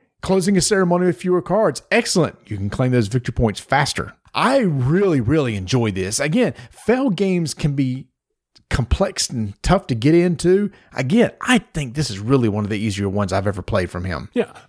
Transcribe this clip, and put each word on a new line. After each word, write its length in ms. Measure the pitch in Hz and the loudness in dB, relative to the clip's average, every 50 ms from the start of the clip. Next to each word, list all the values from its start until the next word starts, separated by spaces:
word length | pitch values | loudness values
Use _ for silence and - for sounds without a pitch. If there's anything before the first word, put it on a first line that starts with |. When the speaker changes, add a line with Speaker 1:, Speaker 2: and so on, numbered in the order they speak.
| _ _ _ _ | _ _ _ _
Speaker 1:
Closing 380 | - - 190 190 175 196 202 185 | -2 0 0 2 2 2 2 2
a 20 | |
ceremony 460 | 170 - 208 190 190 175 175 175 180 | 2 2 2 2 2 2 2 2 2
with 100 | 180 175 | 0 0
fewer 240 | - - 180 180 180 | 0 0 0 0 0
cards, 400 | - - 175 214 220 175 131 - - - | 0 0 0 2 2 0 0 -4 -4 -2
excellent. 460 | - 226 233 - - 196 151 110 - - _ - | 0 0 0 0 0 0 0 0 -2 -8 _ -10
You 100 | 107 98 | -8 -6
can 100 | 98 101 | -6 -4
claim 240 | - - 131 127 123 | -2 0 0 2 2
those 140 | 123 113 | 2 0
victory 260 | 98 120 131 - - - | 0 -2 -4 -4 -4 -4
points 260 | - 123 110 98 - | -2 0 -2 -2 -4
faster. 540 | - - - 139 143 - - - - - - _ _ _ - | -4 -2 0 0 0 0 -2 -6 -8 -10 -12 _ _ _ -4
I 240 | 123 156 220 269 277 | 0 0 2 2 2
really, 640 | 240 185 151 135 123 127 156 185 202 190 165 139 113 | 2 2 0 0 0 2 2 2 2 2 2 0 0
really 340 | 110 151 160 143 123 110 | 2 0 0 0 0 -2
enjoy 360 | 101 92 90 - 127 117 110 95 | -4 -4 -2 0 0 0 0 0
this. 280 | 95 92 95 - - | -2 -4 -4 -2 -2
Again, 320 | 139 151 160 240 247 170 - - - - | -2 0 0 0 0 0 -2 -6 -14 -20
Feld 460 | - - - - 233 254 269 269 185 | -20 -8 -2 0 0 0 0 0 0
games 380 | 156 202 190 185 180 165 143 - | 0 0 0 0 0 -2 -4 -4
can 180 | - - 151 139 | -2 -2 -2 0
be 360 | 139 139 127 127 131 - _ _ _ _ _ _ _ _ _ _ _ _ - | 0 -2 -2 -4 -6 -10 _ _ _ _ _ _ _ _ _ _ _ _ -4
complex 600 | - - 123 - - - 196 196 - - - - | -2 -2 -2 0 0 0 0 0 -2 -4 -6 -4
and 240 | 170 120 110 101 101 _ - | -4 -4 -4 -6 -6 _ 0
tough 240 | - 127 196 - | 2 2 2 2
to 80 | - 135 | 0 -2
get 200 | 113 113 143 165 | 0 2 4 4
into. 560 | 170 175 180 170 - - 175 185 196 208 196 - - _ _ - | 4 4 2 0 0 2 2 2 2 2 -2 -6 -10 _ _ -6
Again, 360 | 123 131 127 170 240 220 - - - | -4 -2 2 4 4 4 2 0 -4
I 200 | - - 254 226 - _ - | 0 2 2 2 0 _ -8
think 220 | 160 147 123 110 | -8 -8 -6 -4
this 160 | 151 151 117 | -4 -4 -4
is 80 | 104 98 | -4 -6
really 320 | 101 113 139 135 117 110 | -2 2 2 4 4 2
one 140 | 98 107 104 | 2 0 -2
of 60 | 101 | -2
the 80 | 110 101 | -2 -2
easier 300 | 107 113 98 98 101 98 | -2 -2 -2 -2 -2 -2
ones 240 | 92 101 101 92 98 | 0 0 -2 0 0
I've 140 | 95 98 | 0 0
ever 160 | 104 95 95 - | 0 -2 -4 -4
played 260 | - - 101 92 87 | -2 -2 -2 -2 -2
from 160 | - 90 90 | -4 -6 -6
him. 240 | 92 85 67 62 - - | -6 -6 -6 -8 -6 -4
Speaker 2:
Yeah. 180 | 254 202 - - - - | -4 -4 -4 -6 -18 -12